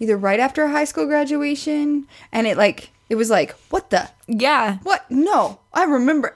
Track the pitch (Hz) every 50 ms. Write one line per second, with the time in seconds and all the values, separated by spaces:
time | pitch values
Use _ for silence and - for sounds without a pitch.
0 | 226 220 208 196 196 196 196 226 254 269 269 311 302 294 294 294 302 294 - 320
1 | 311 285 302 294 294 269 302 294 294 285 294 285 - 311 302 294 294 294 294 285
2 | 277 - - - - - - 226 226 220 185 - 214 202 214 - - - _ _
3 | _ - 226 220 226 220 220 180 147 - - - _ - - 381 - - 202 175
4 | - - - _ - - 233 214 247 277 302 262 233 214 196 190 - 359 392 -
5 | - - 247 269 311 392 415 262 190 - 202 - _ _ - 320 370 320 285 254
6 | 247 269 311 302 233 - -